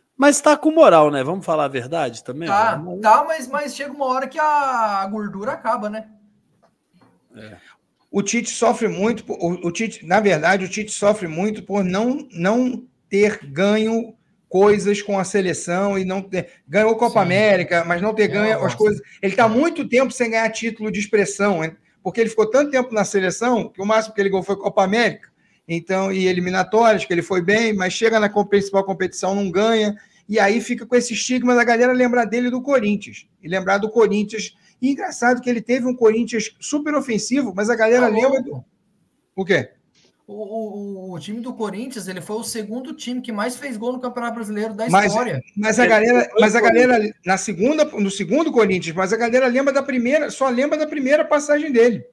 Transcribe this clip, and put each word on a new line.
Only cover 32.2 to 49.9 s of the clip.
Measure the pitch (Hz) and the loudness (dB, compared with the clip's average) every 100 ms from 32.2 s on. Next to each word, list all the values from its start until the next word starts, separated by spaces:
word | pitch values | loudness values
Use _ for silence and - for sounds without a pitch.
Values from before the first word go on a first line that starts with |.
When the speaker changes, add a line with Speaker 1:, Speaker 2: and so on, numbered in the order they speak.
| 226 | 0
Speaker 3:
dele | 240 247 | 0 -2
do | 247 | -2
Corinthians. | 254 269 208 202 - 202 - _ | 0 0 2 -2 -4 -18 -20 _
E | 156 | -8
lembrar | 190 185 202 | -4 0 0
do | 214 | 0
Corinthians. | 233 208 202 208 220 185 - _ _ | 2 2 2 -2 -6 -10 -14 _ _
E | 254 | -4
engraçado | 285 370 - 240 247 | -2 -6 -2 0 0
que | 247 | 0
ele | 240 | -2
teve | - 254 247 | -2 -2 -2
um | 247 | 2
Corinthians | 220 220 240 226 - - | 2 2 0 -4 -6 -10
super | - 294 302 294 | -8 -6 -2 -4
ofensivo, | 262 214 - 262 240 185 | -2 -4 -2 -2 -2 -2
mas | 208 | -2
a | 226 | 2
galera | 220 247 240 | 4 4 4
Speaker 2:
Tá | |
Speaker 3:
lembra | 214 262 269 | 2 2 0
Speaker 2:
louco. | - | -2
Speaker 3:
do. | - - _ _ _ _ _ _ - | -10 -14 _ _ _ _ _ _ -6
O | |
quê? | 185 170 113 _ _ _ _ _ - | 0 0 0 _ _ _ _ _ -20
Speaker 2:
O, | |
o, | 208 208 220 214 202 202 196 185 | -14 -10 -10 -10 -10 -12 -12 -12
o, | 175 | -12
o | |
time | 190 220 | -10 -10
do | 247 - | -10 -8
Corinthians, | 214 185 262 240 180 | -8 -8 -10 -10 -10
ele | 185 | -10
foi | 170 220 | -8 -8
o | |
segundo | 220 226 202 233 262 | -8 -8 -8 -10 -10
time | 311 - 247 | -12 -8 -8
que | - | -6
mais | 208 226 247 | -6 -6 -6
fez | 285 220 | -10 -8
gol | 233 | -6
no | 254 | -6
Campeonato | 254 247 240 233 | -8 -6 -6 -6
Brasileiro | 208 214 220 208 | -8 -6 -6 -4
da | 220 | 0
Speaker 3:
Mas, | 185 208 | 2 2
Speaker 2:
história. | 208 233 135 - - | 0 -2 -6 -8 -4
Speaker 3:
mas | 214 214 | 0 2
a | 233 | 4
Speaker 1:
Ele | |
Speaker 3:
galera, | 220 226 247 233 | 4 4 4 2
Speaker 1:
foi | 214 | 4
Speaker 3:
mas | 214 226 | 4 4
a | |
Speaker 1:
o | |
Corinthians. | 220 226 247 | 4 6 6
Speaker 3:
galera | 240 214 - 170 | 4 0 -4 -2
na | 190 | -2
segunda, | - 170 226 302 302 | -2 0 2 2 0
no | 233 196 | 0 -2
segundo | 196 170 254 320 | -2 -2 0 2
Corinthians, | 240 208 185 160 160 | 2 2 2 -2 -4
mas | 185 | -2
a | 220 | -2
galera | 233 247 262 | 0 2 2
lembra | 247 277 | 2 0
da | 277 | 0
primeira, | 277 | 0